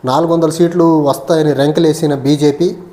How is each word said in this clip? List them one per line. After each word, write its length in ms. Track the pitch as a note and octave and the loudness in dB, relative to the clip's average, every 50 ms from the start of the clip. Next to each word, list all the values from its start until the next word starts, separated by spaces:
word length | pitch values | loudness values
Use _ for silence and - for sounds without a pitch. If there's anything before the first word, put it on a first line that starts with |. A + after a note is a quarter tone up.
| - | -2
నాలుగు 280 | D3 B2+ D3+ E3+ E3 | -2 0 0 0 0
వందల 180 | E3+ E3 E3 D#3 | 0 0 0 -2
సీట్లు 520 | D#3 - F3 E3+ F3 F3+ E3 E3 E3 D#3 | 0 0 0 0 2 2 2 2 4 2
వస్తాయని 500 | D3 C#3 C3 - - - E3+ D#3+ D3+ D3+ | 2 0 -2 -4 -2 -2 0 0 2 0
రెంకలేసిన 640 | C#3+ C3 C#3 D3 D#3 F3 E3 D#3 D3+ - E3 D3 C#3+ | 0 0 0 0 2 2 0 0 0 0 -2 -2 -2
బీజేపీ 600 | C3 B2 C#3 D3+ C#3+ D3 D3 C#3+ - E3+ F#3+ - - - - | -2 0 -2 0 2 2 0 0 0 -2 -2 -2 -6 -16 -20